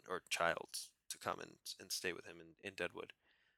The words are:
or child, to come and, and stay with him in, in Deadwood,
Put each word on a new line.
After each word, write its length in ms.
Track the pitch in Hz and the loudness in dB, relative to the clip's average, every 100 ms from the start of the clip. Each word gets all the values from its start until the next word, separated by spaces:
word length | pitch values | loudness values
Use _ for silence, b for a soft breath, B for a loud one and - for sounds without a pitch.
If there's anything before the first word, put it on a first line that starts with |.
| - | -4
or 140 | 90 - | -4 0
child, 380 | - 85 - - - - - _ | 6 6 6 0 -4 -6 -12 _
to 80 | - | -4
come 220 | - - | -2 -2
and, 160 | - - - - | -4 -8 -8 -8
and 140 | 95 | -4
stay 200 | - 92 | -2 0
with 100 | 85 - | -2 -6
him 140 | 85 | -12
in, 140 | 82 - 98 | -14 -10 -8
in 60 | |
Deadwood, 380 | 95 87 90 92 - _ _ _ | 0 0 0 -8 -12 _ _ _